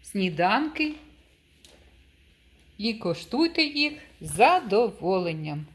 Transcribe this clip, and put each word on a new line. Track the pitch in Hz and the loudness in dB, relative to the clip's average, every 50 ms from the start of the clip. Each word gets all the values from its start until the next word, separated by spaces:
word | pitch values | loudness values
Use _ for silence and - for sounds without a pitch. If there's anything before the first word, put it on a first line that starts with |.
| _ | _
сніданки | - - 202 185 185 160 147 170 185 208 269 302 311 302 - 311 302 302 - - - - _ _ _ _ _ _ _ _ _ _ - - - - - _ _ _ _ _ _ _ _ _ _ _ _ _ _ _ _ _ | -6 -4 -2 -2 0 0 2 2 2 2 2 0 -2 -2 -4 -4 -4 -4 -10 -18 -20 -20 _ _ _ _ _ _ _ _ _ _ -20 -20 -20 -20 -20 _ _ _ _ _ _ _ _ _ _ _ _ _ _ _ _ _
і | - 202 233 226 | -6 -6 -6 -6
коштуйте | 226 - 180 165 - - - - 254 330 330 330 - 320 | -4 -4 -4 -4 -4 -6 -6 -2 0 0 0 2 0 -2
їх | 294 285 285 294 294 294 294 - - - - | 0 0 -2 -2 -2 -2 -8 -18 -20 -20 -14
з | 165 156 147 | -12 -8 4
задоволенням. | 165 220 294 359 370 294 214 190 214 240 220 226 - - 175 190 185 180 170 160 156 156 151 147 151 151 - - | 6 6 6 6 4 2 2 2 2 2 2 -2 -4 -2 0 0 0 0 -2 -4 -4 -6 -6 -6 -8 -10 -12 -18